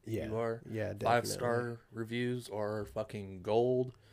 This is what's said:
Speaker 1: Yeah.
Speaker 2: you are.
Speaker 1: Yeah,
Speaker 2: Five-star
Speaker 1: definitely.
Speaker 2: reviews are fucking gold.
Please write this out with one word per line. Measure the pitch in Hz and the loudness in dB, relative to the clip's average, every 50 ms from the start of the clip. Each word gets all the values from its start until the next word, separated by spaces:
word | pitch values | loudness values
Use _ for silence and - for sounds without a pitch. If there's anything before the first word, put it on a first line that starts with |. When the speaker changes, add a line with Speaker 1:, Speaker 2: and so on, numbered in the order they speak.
| - | -8
Speaker 1:
Yeah. | 117 110 98 110 110 | -4 -4 -4 -2 -2
Speaker 2:
you | 107 113 | -2 0
are. | 117 113 113 117 - - | 0 0 -2 -4 -6 -6
Speaker 1:
Yeah, | 110 110 104 92 104 101 | -4 -2 -2 -2 -4 0
Speaker 2:
Five-star | 123 113 120 120 117 - - - 123 120 120 120 | 2 4 4 4 4 0 -2 -2 0 0 2 2
Speaker 1:
definitely. | 120 120 117 117 - _ | 0 -2 -6 -8 -12 _
Speaker 2:
reviews | 107 113 113 110 117 120 123 123 123 123 117 - | -8 -8 -6 -4 -2 0 0 0 0 -2 -4 -6
are | 98 107 104 104 107 107 104 | -4 -4 -2 -2 -2 -4 -4
fucking | - - 107 107 - - 104 98 95 95 92 | -4 -4 -6 -6 -4 -6 -8 -8 -8 -10 -6
gold. | 87 107 107 117 120 127 127 127 127 127 - _ - - | 0 4 6 6 6 6 4 4 2 0 -4 _ -20 -20